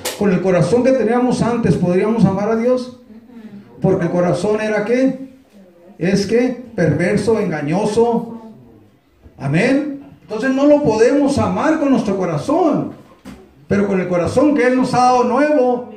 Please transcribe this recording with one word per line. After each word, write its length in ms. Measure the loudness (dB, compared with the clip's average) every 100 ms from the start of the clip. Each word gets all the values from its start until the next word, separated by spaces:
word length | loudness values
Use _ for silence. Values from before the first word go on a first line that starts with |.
| -10 -4
con 140 | 0
el 100 | 0
corazón 420 | 2 2 2 2
que 80 | 2
teníamos 480 | 2 2 0 0 0
antes, 320 | -2 0 0 0
¿podríamos 500 | 0 0 0 2 2
amar 240 | 2 -2
a 60 | -2
Dios? 440 | 0 -2 -4 -16 -20 -20 -20 -20 -20 -20 -20 -4
Porque 240 | -2 0 0
el 60 |
corazón 480 | 0 0 0 -2 -2
era, 260 | -2 -4 -2
¿qué? 500 | 0 0 -2 -10 -20 _ -20 -20 -20 -20 -6
Es 260 | -2 0 0
que 380 | 0 0 -4 -10 -2
perverso, 640 | 0 0 0 0 0 0
engañoso. 1000 | -2 -4 -4 -2 -2 0 0 0 -4 -12 -18 -20 -20 -20 -20 _ _ _ -20 -12
Amén. 540 | -2 0 2 2 -2 -8 -14 -20
Entonces 340 | -10 -6 -2 2
no 100 | 4
lo 160 | 4
podemos 560 | 4 4 4 4 2 0
amar 420 | 0 0 0 0
con 120 | 2
nuestro 260 | 0 0 -2
corazón, 760 | -2 -4 -2 0 2 0 -4 -10 -20 -20 -20 -20 -20 -14 -4
pero 180 | -2 0
con 160 | -2
el 60 | -2
corazón 480 | -2 -2 2 2 2
que 100 | 2
Él 100 | 2
nos 160 | 0 2
ha 20 |
dado 260 | 2 4 2
nuevo, 680 | 2 2 2 2 0 -6